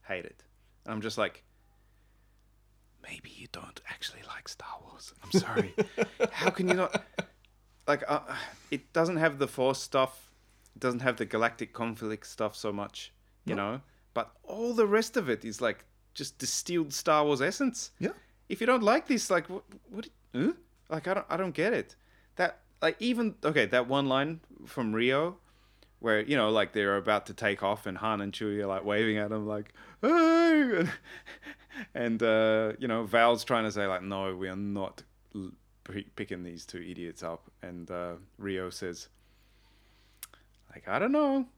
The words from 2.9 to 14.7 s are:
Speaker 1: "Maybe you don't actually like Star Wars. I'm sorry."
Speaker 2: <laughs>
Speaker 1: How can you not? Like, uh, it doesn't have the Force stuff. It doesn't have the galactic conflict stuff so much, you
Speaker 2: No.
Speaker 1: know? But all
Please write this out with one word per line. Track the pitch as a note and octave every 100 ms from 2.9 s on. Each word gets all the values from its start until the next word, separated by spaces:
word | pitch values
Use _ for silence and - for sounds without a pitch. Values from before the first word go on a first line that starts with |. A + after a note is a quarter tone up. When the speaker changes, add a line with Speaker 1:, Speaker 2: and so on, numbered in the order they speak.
| _
Speaker 1:
"Maybe | - - -
you | - -
don't | - D#2 - -
actually | - - - -
like | - -
Star | - - -
Wars. | - - - -
I'm | -
sorry." | F#3 - A#3 - - - -
Speaker 2:
<laughs> | G#3+ - A3
Speaker 1:
How | - E3
can | - F3+
you |
not? | F#3 F#3 - - - - _ _ _ _ _ -
Like, | D3 C3+
uh, | D3 - - - - -
it | C#3 _
doesn't | E3+ E3 E3
have | D#3+ C#3
the | C3+
Force | - B2+ C3
stuff. | - C3+ C3 - - _ _ _ _ -
It |
doesn't | B2+ A#2+
have | B2+ A2+
the | A2
galactic | A2 A#2 A2+ A2+
conflict | - A#2 G#2+ A2 G#2+ -
stuff | - G#2+ -
so | A2
much, | G2+ G2+ - - _ _ _ -
you |
Speaker 2:
No. | G2 G2+
Speaker 1:
know? | B2+ - _ _
But | A#2 - _
all | - G3 A#3